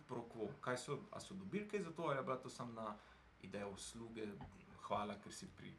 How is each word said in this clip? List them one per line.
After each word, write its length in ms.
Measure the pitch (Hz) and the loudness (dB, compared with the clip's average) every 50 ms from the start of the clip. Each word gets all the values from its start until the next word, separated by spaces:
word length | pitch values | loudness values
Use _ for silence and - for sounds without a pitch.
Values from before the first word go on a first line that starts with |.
| - | -4
pro 200 | - 127 120 117 | -2 -2 -2 -2
quo? 240 | 117 117 117 107 98 - - | -2 -2 0 0 0 0 0
Kaj 180 | - 123 127 123 | 2 2 2 2
so, 200 | - - - 107 101 - | 2 0 -2 -2 -2 -4
a 120 | - - | -6 -6
so 140 | - - 101 | -6 -4 -4
dobili 320 | 95 95 95 139 202 208 | -4 -2 0 0 0 2
kaj 140 | 208 - 208 | 2 2 2
za 100 | 180 165 160 | 2 0 0
to, 100 | - 170 | 2 4
ali 120 | 156 139 | 6 6
je 60 | 135 127 | 6 6
bila 140 | 131 131 | 4 4
to 140 | 127 - 131 | 2 2 -2
samo 220 | - - 127 120 117 | -4 -2 -2 -2 -2
na 240 | 113 113 107 104 107 - - - - - - - - | 0 0 0 -2 -4 -6 -14 -16 -18 -18 -20 -16 -12
idejo 320 | - 92 98 101 101 101 | -6 -2 0 0 0 0
usluge, 560 | 98 95 - - - 117 113 113 113 113 107 104 101 - - - - - - - - - | -2 -2 -4 -6 -4 -4 -4 -4 -2 0 0 0 -2 -2 -6 -6 -8 -10 -14 -14 -10 -6
hvala, 380 | - - 104 104 104 107 104 | 2 6 6 6 6 4 0
ker 160 | 101 - - - | -2 -4 -6 -6
si 160 | - - - | -6 -6 -6
pri-, 260 | - - 101 98 92 | -6 -8 -8 -8 -8